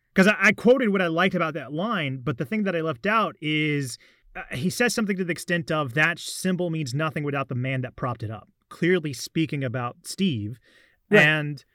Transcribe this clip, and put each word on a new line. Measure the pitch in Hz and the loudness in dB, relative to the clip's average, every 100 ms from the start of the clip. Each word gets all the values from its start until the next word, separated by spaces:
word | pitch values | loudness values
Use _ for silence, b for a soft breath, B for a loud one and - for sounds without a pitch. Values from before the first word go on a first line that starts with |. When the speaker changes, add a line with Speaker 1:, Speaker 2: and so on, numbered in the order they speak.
| _ | _
Speaker 1:
'cause | - 190 | 4 4
I, | 208 | 6
I | 202 | 2
quoted | 202 220 262 226 | 4 4 6 4
what | 196 | 2
I | 170 | 2
liked | 165 185 175 | 2 2 2
about | 160 156 | -2 -4
that | 123 | -8
line, | 151 220 202 143 131 | -4 -2 -2 -2 -4
but | 123 131 | -6 -4
the | 151 | -4
thing | 214 | -2
that | 196 170 | 0 0
I | |
left | 160 127 196 | -2 -2 0
out | 220 185 - | 2 2 -2
is, | 156 151 151 143 131 - b b b 180 | -2 0 2 0 -2 -8 b b b -16
uh, | - 131 | -10 -4
he | 175 | -4
says | - 240 | 0 0
something | 240 202 185 | 0 -2 -2
to | 175 | -2
the | |
extent | 165 - 175 131 | -4 -2 -4 -2
of, | 156 139 135 | -2 -2 0
"That | 160 170 | 0 0
symbol | - - 185 180 175 | -8 -6 -2 -2 -2
means | 160 135 | -4 -4
nothing | 139 156 156 | -2 -2 -2
without | 147 139 135 | -4 -4 -4
the | 123 | -4
man | 131 131 | -2 -4
that | 127 - | -4 -6
propped | 131 113 | -6 -6
it | 107 | -8
up," | 107 - _ _ | -10 -16 _ _
clearly | - 170 180 151 | -2 2 2 0
speaking | 123 - 165 156 143 | -8 -6 -2 -2 -2
about | 131 123 123 - - | -4 -4 -6 -8 -14
Steve. | - 190 117 104 123 b b b b - | -2 0 0 -6 -10 b b b b 4
Speaker 2:
Right. | 202 | 6
Speaker 1:
And | 151 156 147 147 _ | 6 4 -2 -8 _